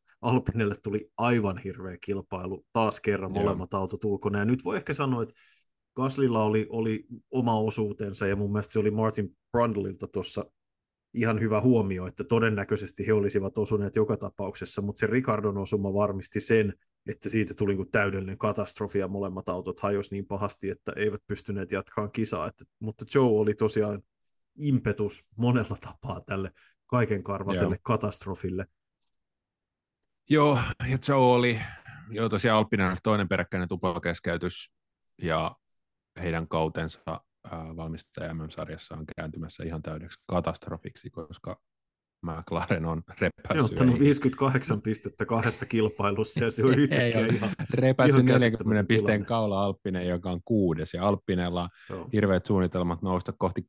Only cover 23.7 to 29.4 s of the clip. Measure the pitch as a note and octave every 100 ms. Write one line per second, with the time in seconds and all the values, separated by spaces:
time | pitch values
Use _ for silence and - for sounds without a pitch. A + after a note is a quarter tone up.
23.7 | G#2+ G#2 G2+ - _ _ _ _ - D3
24.7 | B2+ A2 G#2 G2+ - _ G#2+ B2 B2 G#2+
25.7 | - - - - F2+ - G2 F#2 _ _
26.7 | _ - B2 A2 G2+ G2 G2 G2 F#2 F2
27.7 | F2+ - - G#2 - G2 F2+ F#2 F#2 F#2+
28.7 | _ _ _ _ _ _ _